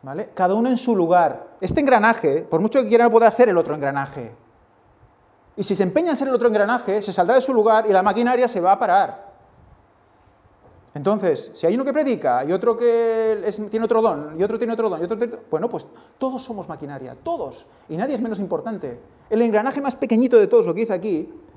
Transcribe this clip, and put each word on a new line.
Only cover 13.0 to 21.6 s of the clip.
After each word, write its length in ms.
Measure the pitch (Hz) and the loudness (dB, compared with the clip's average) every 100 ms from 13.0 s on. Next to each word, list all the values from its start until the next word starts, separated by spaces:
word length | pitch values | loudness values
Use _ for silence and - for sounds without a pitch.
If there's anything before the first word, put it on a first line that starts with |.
| 226 226 220 214 202 | 0 0 -2 -2 -4
es, 240 | 202 208 | -6 -6
tiene 140 | 220 | -4
otro 180 | 226 226 | 0 2
don, 380 | 226 147 151 160 | 0 -2 -6 -4
y 40 | |
otro 140 | 202 220 | -4 -2
tiene 140 | 233 | -4
otro 160 | 226 220 | -2 -4
don, 120 | 160 | -4
y 20 | |
otro 140 | 175 220 | -6 -6
tiene 160 | 233 | -6
otro, 120 | 220 - | -8 -6
bueno, 160 | 156 196 | -4 -4
pues 180 | 156 - - _ _ | -8 -14 -20 _ _
todos 240 | 262 254 | -8 -8
somos 280 | - 208 170 | -10 -12 -12
maquinaria, 480 | 151 143 139 131 123 | -12 -12 -12 -14 -12
todos, 460 | 330 320 143 - - _ - | -8 -6 -8 -14 -20 _ -10
y 80 | 160 | -6
nadie 180 | 262 240 | -4 -4
es 60 | |
menos 180 | 233 202 | -4 -6
importante. 640 | 190 175 226 202 139 120 - _ - | -6 -6 -6 -10 -10 -14 -20 _ -2
El 120 | 214 | 0
engranaje 400 | 233 208 254 269 | 2 2 0 -2
más 140 | 277 - | -6 -4
pequeñito 400 | 240 226 254 233 | 0 2 4 4
de 100 | 196 | 6
todos, 180 | 240 175 | 4 2
lo 80 | |
que 80 | 170 | -2
dice 120 | 220 | -4
aquí, 400 | 185 214 160 - - - - | -4 -4 -4 -6 -14 -20 -12